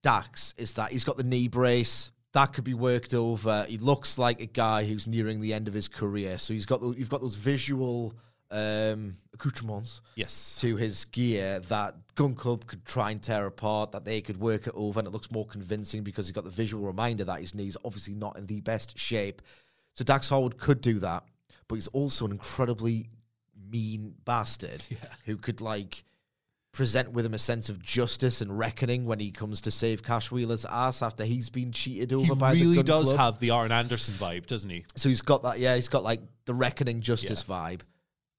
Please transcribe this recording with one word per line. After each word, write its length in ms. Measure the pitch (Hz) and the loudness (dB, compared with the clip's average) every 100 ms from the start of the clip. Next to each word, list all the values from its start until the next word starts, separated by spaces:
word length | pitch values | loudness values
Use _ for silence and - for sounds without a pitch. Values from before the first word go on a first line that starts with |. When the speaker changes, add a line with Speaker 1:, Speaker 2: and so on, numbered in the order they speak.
Speaker 1:
Dax 500 | 147 110 - - - - | 6 4 2 -6 -6 -6
is 160 | 113 | -6
that 180 | - 107 | -4 -2
he's 120 | 127 | -2
got 140 | 135 131 | -2 -2
the 60 | |
knee 240 | 127 127 123 | 0 2 2
brace. 640 | 120 127 123 113 - - _ _ | 4 4 4 4 0 -4 _ _
That 140 | 139 135 | 4 4
could 100 | - | 2
be 100 | 127 | -4
worked 400 | 123 123 123 - | 0 2 2 2
over. 520 | 123 117 113 110 107 101 | 0 2 0 2 2 0
He 80 | 110 | -2
looks 400 | 120 139 - - | 2 2 2 2
like 240 | 120 120 | 2 2
a 40 | 110 | -4
guy 380 | 123 110 107 107 | 2 4 4 2
who's 220 | 107 110 | -2 -2
nearing 320 | 113 110 110 | 0 0 -2
the 140 | 107 | -2
end 140 | 107 107 | -2 -2
of 60 | |
his 140 | 101 98 | -4 -4
career. 500 | - 104 101 98 90 | -4 -2 -2 -4 -4
So 160 | - | -4
he's 120 | 113 101 | -4 0
got 160 | 127 | 0
the, 100 | 120 | 0
you've 180 | 123 120 | -4 -4
got 120 | 139 | -2
those 140 | 127 101 | -4 -2
visual, 760 | 110 139 127 135 127 120 113 - _ _ _ | 0 0 0 -2 -2 -2 -6 -10 _ _ _
um, 600 | 107 107 107 110 107 104 92 _ | -2 0 2 0 0 -6 -10 _
accoutrements 680 | - 143 - 113 104 113 - _ - | -6 -6 -4 -6 -6 -8 -14 _ -8
Speaker 2:
Yes. 420 | 113 - - - | -4 -4 -4 -2
Speaker 1:
to 140 | 120 110 | 0 0
his 300 | 110 98 - | -2 -2 -4
gear 540 | - 120 107 95 98 | 0 2 2 0 -4
that 340 | 90 107 101 - - - | -2 -2 -2 -6 -16 0
Gun 200 | 143 127 | 0 2
Club 300 | 127 117 - | -2 -4 -6
could 180 | 98 - | -18 -6
try 260 | 127 107 | -2 0
and 100 | 107 | -2
tear 240 | 107 110 98 | -2 0 -2
apart, 440 | - 110 107 107 | -2 0 0 0
that 120 | 98 101 | -6 -4
they 160 | 110 | -4
could 160 | - 95 | -4 -2
work 280 | 113 110 113 | 0 0 -2
it 60 | - | -4
over, 240 | 104 104 | -2 -2
and 80 | 104 | -4
it 40 | |
looks 200 | 104 - | -6 -6
more 140 | 113 107 | -6 -6
convincing 580 | 104 90 107 101 110 | -10 -6 -6 -4 -6
because 240 | 104 98 92 | -6 -6 -6
he's 60 | |
got 100 | 92 | -6
the 60 | 90 | -8
visual 340 | 92 113 107 101 | -4 -2 -2 -6
reminder 380 | 92 120 110 95 | -2 -2 -2 -2
that 160 | 87 | -4
his 140 | 87 104 | -6 -8
knee's 220 | 98 92 123 | -8 -8 -10
obviously 280 | 104 - | -10 -10
not 240 | 101 104 - | -8 -8 -8
in 80 | 101 | -8
the 160 | 107 | -6
best 360 | 104 110 - - | -2 -4 -4 -6
shape. 440 | - 117 101 - - - _ _ _ | -2 0 -2 -6 -18 -20 _ _ _
So 100 | - | -6
Dax 260 | 127 139 - | 4 4 6
Harwood 280 | 139 127 120 | 2 2 0
could 240 | - 135 | 2 4
do 180 | 120 110 | 4 2
that, 240 | 90 87 - _ _ - _ | 0 -4 -8 _ _ -20 _
but 80 | 110 | -8
he's 120 | 104 | -4
also 380 | 135 143 - 110 | -2 0 0 -2
an 60 | |
incredibly 800 | 101 - - 123 110 113 113 113 - _ _ _ 104 98 | -4 -8 -2 0 2 0 0 -4 -16 _ _ _ -20 -6
mean 440 | 113 110 110 107 - - | -4 -2 -4 -8 -10 -2
bastard 600 | 117 107 - 90 - - | -2 0 -4 -8 -12 -12
Speaker 2:
<laughs> 20 | |
Yeah. 80 | - - - - | -12 -12 -16 -8
Speaker 1:
who 120 | 107 | -6
could, 240 | - 110 | -4 -6
like, 420 | 110 107 98 - _ _ _ _ _ _ _ | -4 -4 -4 -12 _ _ _ _ _ _ _
present 420 | - 127 117 127 | -2 2 2 2
with 120 | 120 117 | 0 0
him 80 | |
a 40 | 110 | 0
sense 300 | - 117 110 | 0 0 -2
of 120 | 98 | -6
justice 600 | 85 - 120 - 127 117 | -2 2 2 2 2 2
and 160 | 104 101 | -4 -2
reckoning 460 | 113 - 127 123 120 | -2 0 0 0 0
when 120 | 107 | -2
he 120 | 104 | -2
comes 300 | - 107 107 | -6 -6 -4
to 100 | - | -2
save 320 | - 117 107 | 0 2 0
Cash 260 | - 117 107 | 0 -2 0
Wheeler's 360 | 123 117 113 117 | -2 0 -2 -2
ass 360 | 117 127 127 | 0 0 0
after 220 | 117 110 | -4 -2
he's 260 | 107 123 117 | 0 0 -2
been 220 | 123 123 | -4 -4
cheated 400 | 117 131 113 120 | -4 -4 -4 0
over 120 | 131 160 | 4 4
Speaker 2:
He 20 | 135 | 6
Speaker 1:
by 180 | 135 | 6
the 80 | 160 | 8
Speaker 2:
really 140 | 170 170 | 8 8
Speaker 1:
Gun 80 | 135 | 6
Speaker 2:
does 220 | 156 143 | 6 6
Speaker 1:
Club. 100 | 143 | 6
Speaker 2:
have 200 | 123 104 | 4 4
the 100 | 120 | 2
Arn 200 | 117 113 | 4 4
Anderson 420 | 117 120 120 - | 2 2 0 -2
vibe, 320 | 98 95 87 - | -2 -2 -4 -6
doesn't 240 | 117 98 | -6 -6
he? 160 | 87 - - | -8 -10 0
Speaker 1:
So 120 | 143 | 2
he's 120 | 123 | 4
got 200 | - 139 | 4 4
that, 160 | 123 113 | 4 2
yeah, 160 | 127 127 | 4 4
he's 120 | 123 | 4
got, 140 | 139 | 0
like, 180 | 101 117 - _ - | 2 -2 -4 _ -4
the 80 | |
reckoning 480 | 123 127 - 127 117 | 0 2 2 -2 0
justice 420 | 113 117 98 107 - | 0 0 0 -4 -4
Speaker 2:
Yeah. 80 | 92 | -4
Speaker 1:
vibe. 260 | 82 90 - _ _ _ _ | -4 -6 -12 _ _ _ _